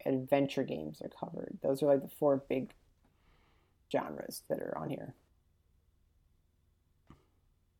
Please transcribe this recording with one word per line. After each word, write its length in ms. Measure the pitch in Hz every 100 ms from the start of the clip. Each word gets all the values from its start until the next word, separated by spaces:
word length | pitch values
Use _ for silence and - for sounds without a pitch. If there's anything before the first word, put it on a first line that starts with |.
| -
adventure 580 | 135 131 139 139 -
games 380 | 127 156 151 151
are 60 | -
covered. 480 | - 170 170 - 190
Those 180 | - 135
are, 40 | 147
like, 140 | 139
the 80 | - -
four 240 | 147 135 -
big 240 | 131 113 - _ _ _ _ _ _ _ _ _ _ _
genres 500 | 143 - 73 - - -
that 100 | -
are 160 | 50 -
on 120 | 78
here. 240 | - - - _ _ _ _ _ _ _ _ _ _ _ _ _ _ _ _ _ _ _ - _ _ _ _ _